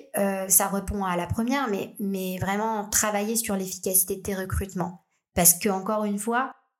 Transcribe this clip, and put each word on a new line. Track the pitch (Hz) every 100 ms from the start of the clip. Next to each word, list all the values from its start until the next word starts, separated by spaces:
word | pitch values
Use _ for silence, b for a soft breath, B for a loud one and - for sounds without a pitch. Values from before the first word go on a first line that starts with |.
| - 202
euh, | 196 196 190
ça | - 185
répond | 196 190 208
à | 190 175
la | 175
première, | - 233 285 254
mais, | 196 - -
mais | 202 190 185 185
vraiment | 185 202 220 220 202
travailler | - 214 202 208 226
sur | - 196
l'efficacité | 185 - 196 185 - 196
de |
tes | 202
recrutements. | 190 190 - 202 185 175 185 _ _ _
Parce | - 175
que, | - 214
encore | 190 190 214
une | 208 202
fois, | 233 233 262 - _ _